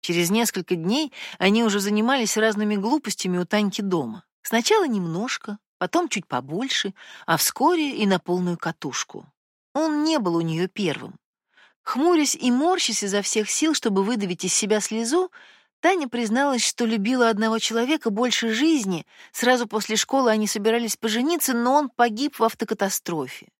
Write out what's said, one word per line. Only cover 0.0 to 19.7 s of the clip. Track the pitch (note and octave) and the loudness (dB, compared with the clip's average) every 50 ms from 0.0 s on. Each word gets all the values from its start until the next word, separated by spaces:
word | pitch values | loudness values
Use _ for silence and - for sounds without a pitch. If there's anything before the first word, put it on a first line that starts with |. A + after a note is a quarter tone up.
Через | - - E3+ E3+ F3 E3+ | -4 -2 0 0 2 2
несколько | G3 A3+ A#3 G3+ - G3 E3+ - F#3 | 2 2 2 0 -2 -4 -2 -2 -4
дней | E3+ D#3+ F3+ A3+ D4 D#4+ C4+ - - - - - - | -2 0 0 0 0 -2 -4 -8 -14 -16 -16 -8 0
они | - G3 G#3 A3+ A#3 | 2 4 4 4 4
уже | A3 G3 G#3 | 2 2 0
занимались | G3 G3+ G#3 G#3+ A3 A#3+ C#4 C4+ A3+ G3+ - | 0 0 0 0 2 2 2 2 0 0 0
разными | A3 G#3+ A3 G#3+ G#3 G#3+ G#3 G#3 | 2 2 2 0 0 -2 0 0
глупостями | G3+ F#3+ A3+ C4+ D#4 - A3 - - - F#3 F3+ F3+ | 0 0 0 0 0 -2 -4 -8 -4 -4 -2 -2 -2
у | F3 | -2
Таньки | - - G#3 G#3 G3+ - - | 0 0 0 0 0 -2 -2
дома. | G#3 G3 F3+ E3+ C3+ A#2 A2 F3+ _ _ _ _ _ | -2 0 0 0 0 -2 -8 -12 _ _ _ _ _
Сначала | - - A#3 A#3 - G#4 A4 F#4+ | -2 0 0 2 4 4 4 4
немножко, | D4 A3+ G3+ F3+ E3 D#3+ F3 A3 B3+ - - - - G#3 G#3 _ _ _ | 2 0 -2 -2 -2 -2 -4 -4 -4 -6 -8 -8 -12 -12 -12 _ _ _
потом | _ F3 F3+ - E4 F4+ C#4 | _ -6 0 0 0 0 0
чуть | - G#3 - | -4 -6 -6
побольше, | _ - B2 B2 C3+ D3+ F#3+ C4 C4+ - - - G3 F#3+ - - - - - - | _ -6 -6 -4 -4 -6 -6 -4 -4 -4 -4 -4 -4 -8 -10 -20 -20 -20 -16 -2
а | - E3 | -2 0
вскоре | D#3+ - - - - B3 D#4+ F4+ E4 D4+ C#4+ B3+ | 0 0 -2 -2 2 2 2 2 2 0 -2 -2
и | - G#3+ | 0 2
на | G3 F#3+ E3+ | 2 2 2
полную | _ - F3 F3+ F3+ F3 F3 | _ -2 -2 0 0 -2 -2
катушку. | E3+ - D#3+ D#3+ _ - D3 B2 - - _ - - - _ _ _ _ _ _ _ _ _ _ | -4 -4 -6 -6 _ -8 -8 -6 -6 -8 _ -12 -18 -18 _ _ _ _ _ _ _ _ _ _
Он | C#4 D#4+ D#4+ D4+ D4 D4+ | -2 0 0 0 0 2
не | D#4+ D#4+ D4 | 2 2 2
был | G#3 F3+ E3+ | 2 2 0
у | E3+ | 0
неё | E3 E3 D#3+ D#3+ F3+ | 0 0 0 0 -2
первым. | F#3 _ - G#3 E3 C#3 - - - - - _ _ _ _ _ _ _ _ - _ _ _ _ | -2 _ -2 -2 -2 -2 -4 -8 -14 -16 -20 _ _ _ _ _ _ _ _ -20 _ _ _ _
Хмурясь | - - B3 C#4+ F4 F4+ D#4 D4 C4+ - | -6 -2 2 4 4 4 4 4 2 -2
и | - - B3 | 0 2 2
морщась | A#3+ B3+ D4 E4+ F#4 F4+ - - A3 - G#3 | 2 4 4 2 2 2 0 -2 -2 -2 -2
изо | G3 F#3+ G3+ | -2 -2 -2
всех | G3 - - G#3+ G#3+ - | -2 0 -2 -2 -2 -2
сил, | - - D#4 D#4+ D4+ | -2 0 0 0 0
чтобы | - - A3+ G3 F#3+ G3 | 0 0 0 0 2 0
выдавить | G3+ B3 A3 G3+ F3+ F3+ - - | 0 0 -2 -2 -4 -4 -4 -4
из | F#3 - | -2 0
себя | - - F#3+ G#3+ G#3+ | 0 0 0 0 0
слезу, | F#3+ - G#3+ A3 A#3 A3+ C#4 F4+ F#4 F4+ _ - - - - _ _ _ _ _ | 0 -2 -4 -4 -2 0 2 0 0 0 _ -18 -20 -20 -20 _ _ _ _ _
Таня | - E4 G4 F4+ D4 | 2 2 2 2 -2
призналась, | A#3+ - A#3+ A#3+ G#3 A3 B3+ C#4+ C#4+ C4+ A#3+ - | -4 -4 -4 -2 0 0 2 2 2 2 0 0
что | - - - A#3+ | -2 -2 0 0
любила | A3 A3+ A3 G3 A3 C4 B3+ A#3+ A3+ | 0 0 0 0 0 2 4 4 4
одного | A3 G3+ A3 A3 A3+ A3+ | 4 2 0 0 0 0
человека | - - A3+ A#3 A#3+ B3+ D#4 D4+ - A#3 | -2 -2 -2 -2 0 0 -2 0 0 -2
больше | G3+ G#3 B3 B3 A3+ - A#3 A3+ | 0 0 0 0 0 0 0 -2
жизни. | A3 A3+ C#4+ E4 D#4+ C#4+ G#3 F#3+ F3+ D#3 - _ _ - - - | 0 2 2 2 2 2 0 -2 -4 -4 -6 _ _ -20 -20 -16
Сразу | _ - A#3+ A#3+ B3+ B3 A#3+ | _ 0 2 4 4 4 2
после | G#3+ | -2